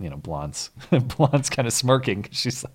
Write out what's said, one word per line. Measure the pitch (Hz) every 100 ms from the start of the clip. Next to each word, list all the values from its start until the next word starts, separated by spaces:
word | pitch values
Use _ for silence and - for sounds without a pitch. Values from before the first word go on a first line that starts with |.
you | 90
know, | 71
Blonde's, | 82 76 73 - - -
<laughs> | -
Blonde's | 147 123 - 147 147 131
kinda | - 120
smirking. | - 127 131 127 98 98
She's, | - 123 - -